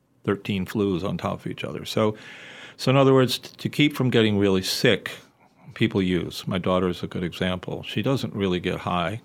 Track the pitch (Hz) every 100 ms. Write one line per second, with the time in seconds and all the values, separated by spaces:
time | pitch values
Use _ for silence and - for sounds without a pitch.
0 | _ _ - 98 - 98 90 110 101 87
1 | 98 87 95 92 - - - - - 113
2 | 107 107 - - - - - - 135 139
3 | 135 131 127 - - - 120 - 147 147
4 | 127 120 110 101 101 95 95 - 127 -
5 | - - - _ _ _ - - 113 101
6 | 92 87 78 - - 92 92 92 92 85
7 | - 92 87 - 92 92 - - - 110
8 | 117 135 117 101 98 90 92 80 101 90
9 | 85 110